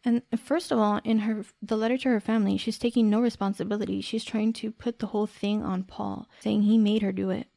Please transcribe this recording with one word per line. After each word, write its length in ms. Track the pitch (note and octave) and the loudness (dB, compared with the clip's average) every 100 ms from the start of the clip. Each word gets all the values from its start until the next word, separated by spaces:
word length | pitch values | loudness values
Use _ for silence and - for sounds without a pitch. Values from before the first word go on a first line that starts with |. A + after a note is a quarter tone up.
And 180 | B3 A#3 - A#3 | 2 0 0 -8
first 340 | - D#4+ - | -2 -2 0
of 80 | B3 | 2
all, 220 | G#3 G#3 | 2 0
in 160 | A3 A3 | 0 0
her, 260 | G#3 G#3+ G#3 _ | 0 -4 -8 _
the 160 | G3+ A3 | -4 -2
letter 200 | A3 B3+ | 0 0
to 120 | C4 | 2
her 120 | A3+ | 0
family, 360 | - A3 G3 G3 | 2 2 2 0
she's 220 | - - | -2 -2
taking 300 | A#3+ A#3+ A3 | 0 2 4
no 100 | G#3+ | 4
responsibility. 800 | A#3+ - G3 G3+ G3+ G#3 G3 G3 | 0 0 -4 -2 -4 -4 -4 -4
She's 220 | F#3+ A3 | -4 -6
trying 300 | - A3 G#3+ | -4 -2 0
to 180 | A3+ A3 | -2 -6
put 280 | - - A#3 | -6 -8 -6
the 80 | G#3 | -4
whole 200 | G#3+ G#3 | -2 -2
thing 340 | - G3+ G#3 | -4 -4 -2
on 220 | G3+ F#3 | -2 -4
Paul, 440 | F#3 - G3+ - - - | -6 -8 -8 -8 -12 -8
saying 240 | G#3+ G#3+ | 0 2
he 140 | G#3 A3+ | 6 6
made 240 | G#3 G#3+ | 4 2
her 100 | G3 | 0
do 180 | F#3+ F#3+ | -2 -2
it. 180 | F#3+ A#3+ | -4 -6